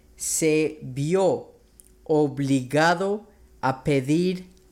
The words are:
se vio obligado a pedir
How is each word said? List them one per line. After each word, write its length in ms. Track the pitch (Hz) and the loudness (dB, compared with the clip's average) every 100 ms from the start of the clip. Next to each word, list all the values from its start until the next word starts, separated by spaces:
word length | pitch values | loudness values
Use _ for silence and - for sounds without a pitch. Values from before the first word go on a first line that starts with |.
| _ - | _ -12
se 640 | - - 160 156 156 - | -6 -2 2 2 0 -4
vio 720 | 139 127 151 185 185 117 - - _ - _ _ | -10 -6 0 2 2 0 -4 -20 _ -20 _ _
obligado 1200 | - 151 147 131 139 135 123 143 165 175 196 208 - - - - | 0 2 2 0 0 0 0 2 2 2 -2 -4 -8 -20 -20 -6
a 240 | 131 131 | -4 -2
pedir 680 | 156 139 131 160 185 180 - - _ | 0 0 2 0 0 -4 -10 -20 _